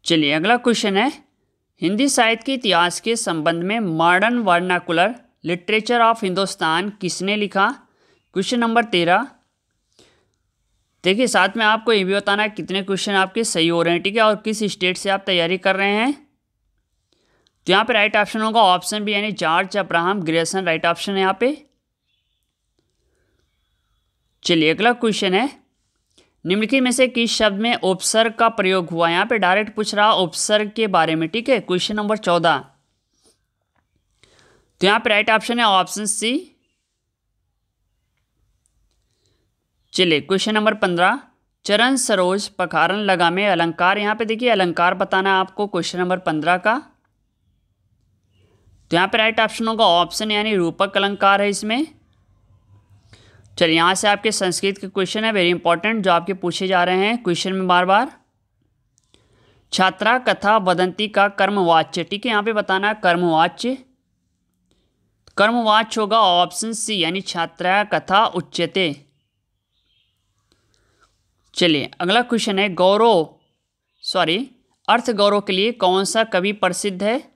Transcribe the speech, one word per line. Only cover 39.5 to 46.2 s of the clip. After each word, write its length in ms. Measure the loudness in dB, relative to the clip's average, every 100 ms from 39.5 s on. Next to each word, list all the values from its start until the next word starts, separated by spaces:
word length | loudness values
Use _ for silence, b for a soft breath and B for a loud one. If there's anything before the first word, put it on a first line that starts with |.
| _ _ _ _
चलिए 280 | -2 0 0
क्वेश्चन 340 | 0 -2 0
नंबर 200 | 0 0 0
पन्द्रह, 440 | -2 2 0 0 -8 _ _ _
चरण 320 | -2 0 2 0
सरोज 500 | 0 0 2 -2 -6
पखारन 480 | -6 -2 0 0 0
लगा 300 | 0 2 2
में 160 | 2 0
अलंकार। 520 | 0 0 0 0 0
यहाँ 160 | -2 -4
पे 80 |
देखिए 260 | -4 -2 0
अलंकार 440 | 2 0 2 0 0
बताना 340 | -2 0 2
है 100 | 0
आपको 260 | -2 -4 -4
क्वेश्चन 320 | -4 -6 -4
नंबर 200 | -2 -2